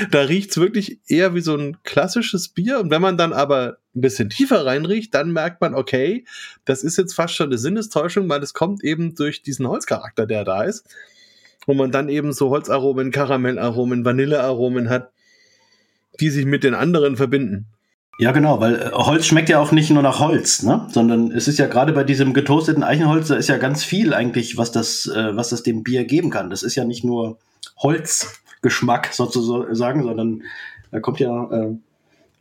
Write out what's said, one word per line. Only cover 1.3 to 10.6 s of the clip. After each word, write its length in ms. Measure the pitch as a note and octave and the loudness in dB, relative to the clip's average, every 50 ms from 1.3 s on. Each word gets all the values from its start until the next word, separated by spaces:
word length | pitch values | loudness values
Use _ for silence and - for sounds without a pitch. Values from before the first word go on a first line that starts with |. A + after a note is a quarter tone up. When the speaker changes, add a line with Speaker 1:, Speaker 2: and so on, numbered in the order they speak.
| F3 | 0
Speaker 1:
wie 80 | F3 | -2
so 140 | D#3+ D#3+ D3+ | -2 -2 -2
ein 220 | C#3+ D3 C#3+ E3 - - | -2 -4 -6 -8 -10 -14
klassisches 680 | - - C#3+ D3+ F#3 - A#3+ A3 - - F3 - - | -2 0 0 0 2 0 -2 -2 -2 -4 -4 -4 -6
Bier. 300 | _ - F#3 A#3 C#4 B3+ | _ -4 -2 0 0 -2
Und 120 | G3 D3+ | 0 0
wenn 100 | D3+ D#3+ | 2 2
man 160 | F#3 F#3+ F3+ | 2 2 2
dann 160 | E3+ E3+ E3 D#3 | 2 0 0 2
aber 440 | - D3 C#3 C#3+ C3 B2 A#2+ - - _ _ - | 0 2 2 2 0 0 -2 -6 -12 _ _ -2
ein 60 | B2 | 0
bisschen 280 | B2+ C3 B2+ - A2+ G2+ | 0 0 2 0 -2 -2
tiefer 360 | G#2+ - C#4 C4+ C4 F#3 C#3+ | 0 0 2 2 2 2 2
reinriecht, 480 | C3 B2+ C#3+ D#3+ E3+ G#3 A3+ A3 - - | 2 0 0 0 -2 -2 -2 -2 -2 -2
dann 180 | C#3 D3+ E3+ E3+ | 0 0 0 -2
merkt 260 | D#3+ D#3 F3 F3 - | -2 -2 -4 -2 -2
man, 140 | F3+ D#3 A#2 | -2 -2 0
okay, 520 | C3+ B2+ - - B2+ C3 E3 A3 B3+ - - - - - - - _ _ | -2 -2 0 0 0 0 0 -2 -4 -8 -14 -18 -18 -18 -18 -20 _ _
das 180 | - C3 C3 - | -4 -2 -2 -4
ist 140 | D#3+ D#3+ | -2 0
jetzt 160 | - F#3 F3 - | 0 -2 0 -2
fast 200 | - E3 E3+ - | -2 -2 -2 -2
schon 140 | - E3 | -4 -2
eine 100 | C#3 C3 | -2 -2
Sinnestäuschung, 720 | A2+ A#2 D#3 G3+ A3+ G#3+ A3 - D#3 D3+ F3 - G3+ G3 E3+ | -2 -2 -2 -4 -4 -6 -4 -2 -2 -2 0 -2 -2 -2 0
weil 140 | C#3+ C#3+ C#3+ | -2 -4 -4
es 100 | - - | -8 -4
kommt 300 | - D#3+ F#3 G3+ G3+ - | -4 -2 -2 -2 -4 -4
eben 320 | - D#3+ D#3 E3+ E3 D#3+ | -4 -2 -2 -4 -4 -4
durch 260 | - D3 D3 - - | -4 -4 -4 -4 -6
diesen 260 | - C#3+ C3 A#2+ B2+ | -10 -8 -6 -4 -4
Holzcharakter, 600 | B2 F3+ D4 - - C3+ G#2+ - G#2+ - - A2 | -4 -4 -6 -4 -4 -4 -6 -6 -6 -6 -4 -4
der 160 | G#2 A2 G#2 G2+ | -2 -2 -4 -2
da 200 | F#2+ F#2 G2 | -2 -2 -2